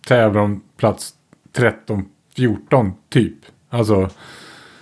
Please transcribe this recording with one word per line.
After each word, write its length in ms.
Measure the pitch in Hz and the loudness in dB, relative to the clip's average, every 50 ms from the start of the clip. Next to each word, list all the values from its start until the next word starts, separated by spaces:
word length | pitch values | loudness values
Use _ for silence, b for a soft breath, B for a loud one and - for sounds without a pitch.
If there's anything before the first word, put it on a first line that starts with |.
| - - | -4 0
tävlar 340 | 131 123 113 110 101 104 | 2 2 2 2 2 0
om 200 | 104 101 104 98 - _ _ - | 0 -2 -2 -6 -10 _ _ -2
plats 360 | - - - - - - - _ _ _ _ _ _ _ - | -2 -2 -2 -2 -8 -16 -18 _ _ _ _ _ _ _ -4
tretton, 500 | - 123 113 110 - - - 113 101 95 - _ _ _ _ - | 0 0 0 0 -2 -8 -8 -6 -6 -6 -8 _ _ _ _ -6
fjorton 560 | - 127 120 104 - - - - 135 117 95 92 - _ - | -2 -2 -2 -2 -4 -4 0 0 0 0 0 -4 -8 _ -4
typ. 280 | - 135 110 85 - - _ - - _ _ - | 0 0 0 0 -4 -12 _ -20 -20 _ _ -8
Alltså, 400 | - 120 117 104 107 98 95 95 - B B B B B B B B B B B B B | -4 -4 0 0 2 0 0 -2 -4 B B B B B B B B B B B B B